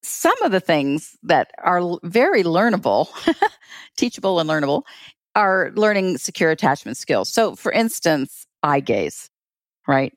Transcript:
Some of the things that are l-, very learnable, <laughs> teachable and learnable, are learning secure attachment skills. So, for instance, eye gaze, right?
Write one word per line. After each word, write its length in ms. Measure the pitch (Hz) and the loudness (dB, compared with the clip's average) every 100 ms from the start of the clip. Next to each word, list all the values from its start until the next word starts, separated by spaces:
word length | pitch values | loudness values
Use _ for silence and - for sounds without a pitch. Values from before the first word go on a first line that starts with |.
Some 360 | - - 330 494 | -12 -2 0 2
of 80 | 403 | 0
the 80 | 190 | 0
things 560 | - 160 139 147 - _ | 0 0 0 -4 -6 _
that 280 | - 156 - - | 0 0 0 -4
are 160 | - 180 | -2 0
l-, 200 | 175 175 | -2 -6
very 400 | 170 202 285 320 | -2 0 2 2
learnable, 640 | 175 165 226 220 - 104 151 - - 320 427 - | 2 2 2 0 0 0 0 -2 -2 0 -2 -4
<laughs> 400 | _ - - - | _ -20 -16 -4
teachable 420 | 240 - 196 185 | -4 -2 -2 0
and 100 | 156 | 0
learnable, 340 | 156 139 147 - - - _ _ - | 0 0 -2 -4 -20 -20 _ _ 0
are 360 | 202 190 165 - | 2 2 0 2
learning 420 | 214 202 190 180 | 2 2 0 -2
secure 320 | - - 165 | -6 0 0
attachment 460 | 160 165 139 - - | 2 0 0 -4 -12
skills. 320 | - 107 90 | -2 0 0
So, 260 | - 220 - | 0 0 -2
for 160 | - | -4
instance, 760 | - 226 - 175 151 135 - - _ | 0 0 0 0 0 -2 -8 -20 _
eye 160 | 151 143 | 0 0
gaze, 500 | 135 107 78 - - _ _ _ _ _ - | 0 -2 -2 -8 -20 _ _ _ _ _ -2
right? 260 | 139 135 | 0 0